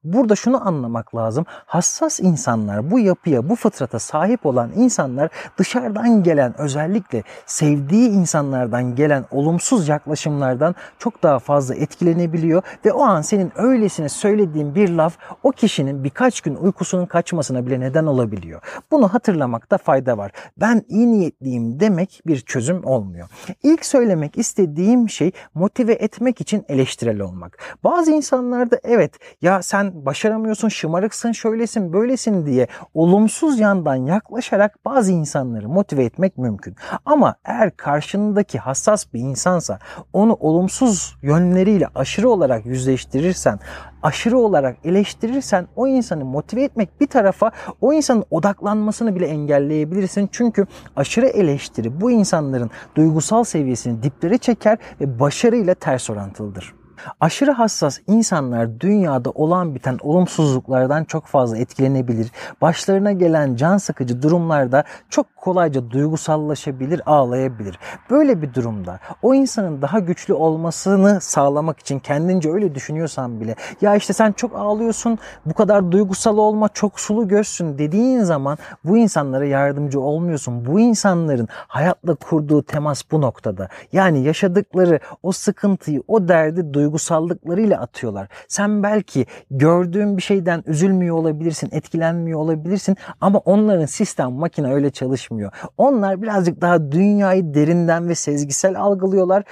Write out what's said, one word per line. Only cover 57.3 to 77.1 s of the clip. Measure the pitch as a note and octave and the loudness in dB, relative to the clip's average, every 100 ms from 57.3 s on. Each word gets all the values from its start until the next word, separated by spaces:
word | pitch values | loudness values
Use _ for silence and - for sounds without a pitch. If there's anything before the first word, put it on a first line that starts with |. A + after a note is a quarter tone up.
| - C#4 | 2 2
hassas | B3+ A3 - D3+ - - | 2 2 0 -2 -2 0
insanlar | A3 A3 E3+ C3 A#2 A#2 A2+ | 2 2 0 -2 -2 -2 -2
dünyada | F3+ G#3 F3 C3 B2+ | 0 2 2 0 -2
olan | - D#3 F3+ F3 | -2 0 2 0
biten | C3 - B2+ | -4 -4 -4
olumsuzluklardan | D3 F3 F3+ - D3+ C3 B2 C3 C3 D3+ | 0 2 2 2 2 2 0 0 2 0
çok | D#3 D#3+ - | -2 -6 -2
fazla | C#3+ B2 A2 | 2 2 0
etkilenebilir. | B2+ - C3+ C3+ B2 A2+ A2+ - - - | -6 -2 0 0 0 -2 -4 -8 -18 -2
Başlarına | D#3 E3+ - G3 G#3 | 0 0 0 0 2
gelen | G3 F3 D#3+ C#3+ A#2+ | 2 2 2 0 0
can | D#3 G3 | 2 2
sıkıcı | - - B2+ B2 | 0 -6 -4 -2
durumlarda | D3+ E3+ E3 D3+ B2+ C3 D3+ - - | 2 2 2 0 2 2 0 -6 -8
çok | - C#4 _ | -2 -2 _
kolayca | F#3+ F3+ E3 C3+ A#2+ | -2 2 2 0 -2
duygusallaşabilir, | B2+ D3+ D#3 - D#3 D3+ D3 - C3 C3 E3 - | -2 0 -2 -2 -2 -2 -6 -6 -6 -4 -4 2
ağlayabilir. | D3+ B2+ B2+ C3+ A#2 G2 E2+ - - - | 4 4 0 -2 -4 -12 -12 -16 -14 0
Böyle | C4 D4 G3+ | 4 4 2
bir | D3+ | -2
durumda | B2+ A#2 G#2+ F2+ F2+ - - | -4 -4 -4 -8 -12 -16 -2
o | A#3 | 2
insanın | C4+ C4+ - F#3 C#3+ | 4 2 0 -4 -2
daha | C#3 G#3+ | -2 -2
güçlü | E3+ F3 - | -2 -4 -2
olmasını | D3 D#3+ D#3+ E3 - F#3+ G3 G3 G3+ | 0 2 0 -4 -4 0 4 4 4
sağlamak | - - C#3+ C#3+ D#3+ D3 | 0 2 2 2 -2 -4
için | - C#3 | -6 -6
kendince | - C#3+ E3+ F#3 D#3 | -2 -2 0 0 0
öyle | F3+ G3+ | 0 -2
düşünüyorsan | C3+ - D#3 D#3+ - B2 A2+ | -4 -8 -6 -6 -6 -8 -6
bile, | A2 A2+ - - | -8 -8 -12 -2
"Ya | G#3 G#3 | 2 2
işte | - | 2
sen | G3+ A3 | 2 2
çok | G3 A#3+ - | 0 -6 -4
ağlıyorsun, | G#3 G#3+ A3+ G#3+ A#3 A3+ - - D#3 | -4 -2 -2 -2 -2 -4 -6 -12 -4
bu | |
kadar | - G3+ G3+ F3+ | 0 4 4 4
duygusal | F#3 G3+ F#3+ A3+ G#3 | 2 2 0 0 4
olma, | G#3+ G#3+ G#3 | 4 2 0
çok | - G#3 - | 0 -4 -4
sulu | - | -4